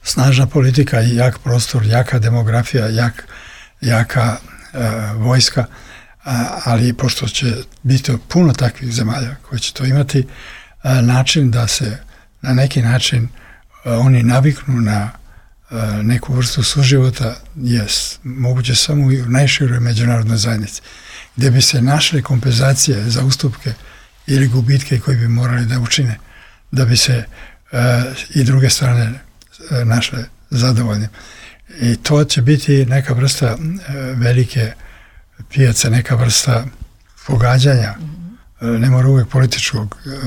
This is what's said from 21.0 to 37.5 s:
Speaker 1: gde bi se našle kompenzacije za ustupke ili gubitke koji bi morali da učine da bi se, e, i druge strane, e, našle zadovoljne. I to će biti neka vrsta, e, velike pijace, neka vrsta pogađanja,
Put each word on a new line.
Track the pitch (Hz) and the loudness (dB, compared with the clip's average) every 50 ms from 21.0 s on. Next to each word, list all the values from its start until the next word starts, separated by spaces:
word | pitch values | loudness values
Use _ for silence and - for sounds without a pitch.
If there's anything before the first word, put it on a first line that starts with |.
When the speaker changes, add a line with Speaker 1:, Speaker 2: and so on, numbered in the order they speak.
| - - - - - - _ | -20 -20 -20 -20 -20 -14 _
Speaker 1:
gde | - 127 135 | 0 0 2
bi | 120 135 131 | 4 4 2
se | - - 131 117 | 2 2 2 2
našle | 131 143 151 151 - 170 143 120 | 2 2 2 0 0 0 -2 -2
kompenzacije | - 139 120 110 135 120 113 131 135 135 - - - 131 101 104 120 | 0 -2 0 0 0 0 2 2 2 2 2 2 0 0 -2 -2 -2
za | 117 123 131 | -2 0 0
ustupke | 135 131 - - 139 - - - 135 113 - - - - - - _ _ _ _ | 0 0 0 -2 -4 -4 -4 -8 -8 -8 -8 -14 -20 -20 -20 -20 _ _ _ _
ili | - 139 135 135 127 | -2 2 2 2 2
gubitke | 117 131 120 117 139 135 - - 135 120 | 2 0 2 2 2 0 0 0 -4 -2
koji | - - 135 | 0 0 0
bi | 117 117 117 | 0 0 0
morali | 117 117 123 123 123 123 120 | 0 0 0 0 -2 -2 -2
da | 113 123 127 | -2 -2 -4
učine | 117 117 - - 139 120 110 - - - - - - - - _ _ _ | -2 -2 -2 -2 -2 -2 -4 -6 -12 -20 -20 -20 -20 -20 -20 _ _ _
da | - 131 131 | -2 0 2
bi | 113 123 | 2 2
se, | 117 - - 127 117 113 - - - - - - - _ _ - | 2 2 0 0 -2 -4 -8 -14 -20 -20 -20 -20 -20 _ _ -4
e, | 123 120 123 120 120 123 127 - - - - | 0 0 2 2 0 -2 -4 -8 -12 -14 -4
i | - 147 131 | -2 0 2
druge | 117 135 135 131 123 | 4 4 4 4 2
strane, | - - 143 127 120 120 117 113 120 - - - _ - - _ - - - - | 2 0 0 0 2 2 0 -2 -4 -8 -14 -20 _ -20 -20 _ -20 -20 -10 -6
e, | 151 123 120 | -4 -2 0
našle | 113 113 120 117 - - 120 117 - - _ - _ | 0 0 0 0 -4 -6 -10 -12 -12 -16 _ -14 _
zadovoljne. | - 120 117 127 123 110 120 113 104 104 107 110 - - - - - - - - - _ - - - - | -2 0 2 2 2 2 0 0 -2 -2 -4 -6 -8 -14 -20 -20 -20 -20 -20 -20 -20 _ -20 -20 -10 -4
I | 120 120 117 | 0 0 0
to | 113 - - 151 147 151 | 0 0 0 2 2 2
će | 143 - 143 120 | 2 0 0 4
biti | 127 151 143 - - 143 135 135 | 4 2 2 4 2 2 4 4
neka | 120 131 139 135 - 131 | 2 2 0 0 0 0
vrsta, | 117 131 135 - - 139 | 0 0 0 0 0 -2
e, | 120 107 - 160 160 175 196 - - 139 139 135 127 131 | -2 -2 -4 -6 -8 -8 -8 -10 -10 -10 -8 -8 -6 -4
velike | 120 120 120 123 127 123 110 - 123 113 110 - - - - - - - - _ - - _ _ _ - - | -2 0 2 2 2 2 0 0 -2 -2 -2 -4 -12 -20 -20 -20 -20 -20 -20 _ -20 -20 _ _ _ -20 -6
pijace, | - 143 135 123 110 - - 120 | 0 2 4 4 4 2 0 0
neka | 113 123 120 - 127 | 0 0 0 0 0
vrsta | 117 123 117 110 - - - 120 110 123 139 - - - - _ _ _ _ _ - - | 0 2 2 0 0 0 0 0 0 -2 -6 -12 -16 -20 -20 _ _ _ _ _ -20 -6
pogađanja, | - 143 117 110 120 | -2 0 2 2 4